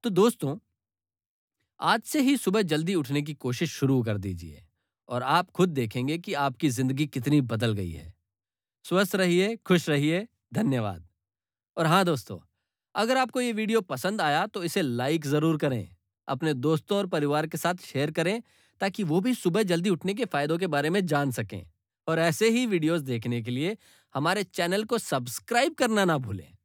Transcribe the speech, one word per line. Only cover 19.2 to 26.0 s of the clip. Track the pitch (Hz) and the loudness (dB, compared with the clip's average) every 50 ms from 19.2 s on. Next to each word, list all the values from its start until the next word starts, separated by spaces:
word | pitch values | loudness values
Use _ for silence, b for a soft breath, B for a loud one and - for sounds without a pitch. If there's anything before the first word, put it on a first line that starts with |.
भी | 190 254 254 | 2 2 -2
सुबह | - - 180 165 214 | 0 0 0 2 2
जल्दी | 220 180 175 170 175 214 | 0 2 0 0 2 0
उठने | 185 147 - 180 202 | 0 0 -2 -4 -4
के | 214 240 | -2 -4
फायदों | - - 143 143 151 165 170 | -2 -2 -2 0 0 0 -2
के | 190 | -2
बारे | 180 151 143 143 156 | 0 0 0 0 2
में | 175 208 190 | 0 0 0
जान | 165 151 143 143 139 | 2 2 2 2 0
सकें। | 120 - 110 - 110 92 85 - _ _ _ _ _ _ _ | -2 -4 -6 -8 -10 -12 -14 -14 _ _ _ _ _ _ _
और | - 160 160 | -2 0 2
ऐसे | 165 170 156 - 214 226 | 2 2 2 2 2 2
ही | 226 240 254 | 4 2 2
वीडियोज़ | 233 196 175 151 156 170 165 | 0 0 0 2 2 0 0
देखने | 139 131 123 113 110 120 120 120 | -2 -2 -4 -4 -2 -2 -4 -4
के | 107 123 | -2 -4
लिए | 123 127 151 180 220 b b b b b b b _ | -4 -2 -2 -4 -4 b b b b b b b _
हमारे | 135 147 165 190 208 196 | -2 0 0 0 0 -2
चैनल | - - - 175 170 185 208 220 | -6 -4 -2 -2 0 0 -2 0
को | 220 254 220 | 0 -2 -4
सब्सक्राइब | - - 165 131 123 123 - - - - 233 240 269 339 320 | -2 -2 -4 -4 -4 -6 -10 -12 -6 0 2 2 2 2 2
करना | - - 226 220 208 | 0 0 2 4 2